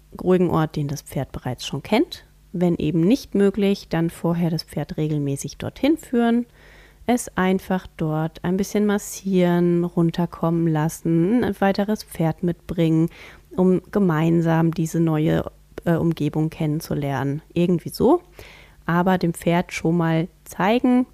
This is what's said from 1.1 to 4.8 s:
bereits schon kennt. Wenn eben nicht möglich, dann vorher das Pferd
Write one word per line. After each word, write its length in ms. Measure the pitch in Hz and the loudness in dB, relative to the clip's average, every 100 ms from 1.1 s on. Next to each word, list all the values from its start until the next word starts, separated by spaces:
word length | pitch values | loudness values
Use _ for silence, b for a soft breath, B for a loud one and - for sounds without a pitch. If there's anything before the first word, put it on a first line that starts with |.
| 151 131 | -8 -8
bereits 340 | - 127 120 - | -8 -8 -8 -8
schon 180 | 139 | -10
kennt. 420 | - 220 370 - - _ _ | -2 0 -2 -6 -20 _ _
Wenn 220 | 175 175 - | -2 0 0
eben 260 | 151 165 | 0 2
nicht 340 | 175 277 - 196 | 2 2 0 0
möglich, 540 | 202 202 196 202 - | 2 2 0 -2 -2
dann 200 | 165 165 | -2 -2
vorher 400 | - 165 170 165 | -2 -4 0 -2
das 140 | 156 | -2
Pferd 340 | - 160 | -6 -8